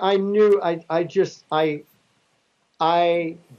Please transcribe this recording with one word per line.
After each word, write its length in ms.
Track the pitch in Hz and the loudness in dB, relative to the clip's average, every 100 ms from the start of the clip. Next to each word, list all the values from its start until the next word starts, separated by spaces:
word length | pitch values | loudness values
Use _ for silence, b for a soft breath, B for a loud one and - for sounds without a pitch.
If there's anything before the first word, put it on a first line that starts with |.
I 140 | 190 196 | 0 0
knew, 440 | 196 208 208 202 | 0 2 4 4
I, 240 | 180 170 - | 0 -6 -4
I 140 | 165 | -4
just, 400 | 170 196 170 - - | -2 -2 -2 -4 -4
I, 320 | 156 160 147 - _ _ _ _ _ _ _ _ - | -2 -2 -4 -12 _ _ _ _ _ _ _ _ -4
I 560 | 165 170 170 170 165 165 _ | 0 2 2 0 -4 -10 _